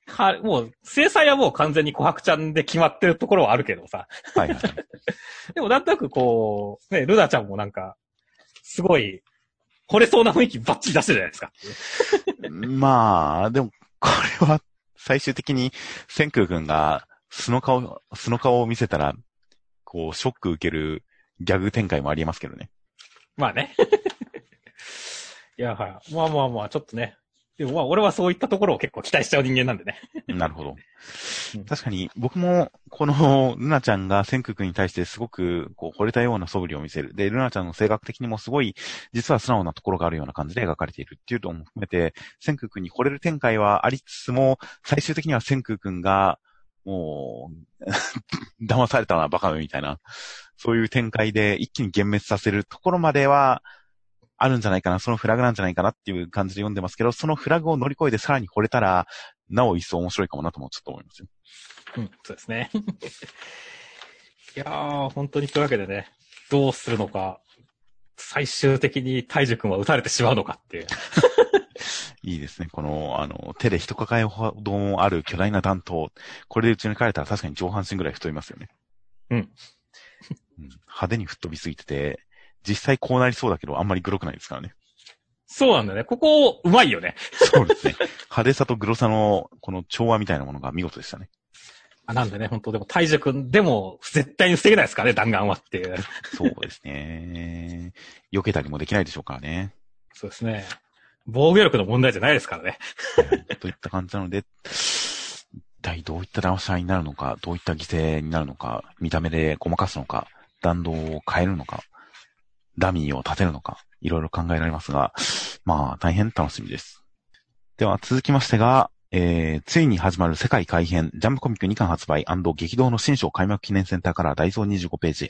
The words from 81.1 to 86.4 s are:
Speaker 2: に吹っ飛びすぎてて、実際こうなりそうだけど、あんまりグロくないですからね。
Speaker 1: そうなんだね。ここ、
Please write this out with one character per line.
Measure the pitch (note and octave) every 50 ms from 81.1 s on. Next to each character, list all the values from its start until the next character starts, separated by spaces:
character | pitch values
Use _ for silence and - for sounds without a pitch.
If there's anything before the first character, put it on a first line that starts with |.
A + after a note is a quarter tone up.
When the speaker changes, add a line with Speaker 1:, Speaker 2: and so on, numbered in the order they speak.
| A2+ A2+
Speaker 2:
に | F#2+
吹 | D#2+ - -
っ |
飛 | - E2+
び | D#2 D2+
す | - E2+
ぎ | D2
て | - -
て、 | - C#2+ C#2 C#2+ D2 - - _ _ _ _ - - _ _ - G2+
実 | G#2 - -
際 | - C3+ -
こ | - - B2+ B2+
う |
な | B2+ B2+
り | A#2+
そ | - - A#2
う |
だ | F2+ D#2
け | - C#2+
ど、 | C#2 C#2
あ | F#2
ん | G2+
ま | F#2
り | F#2
グ | F2+ -
ロ | G2 F#2+
く | -
な | D2+
い | -
で | -
す | - -
か | -
ら | B1+
ね。 | C#2+ - _ _ _ _ _ _ _ - - _ _ _ _ _ _
Speaker 1:
そ | _ - - C#4 C4
う | G3+
な | C#3 G#2+
ん | G2+
だ | F#2+
ね。 | G#2+ A#2+
こ | - A#3+ B3
こ、 | D#4+ D#4 D4+ D4+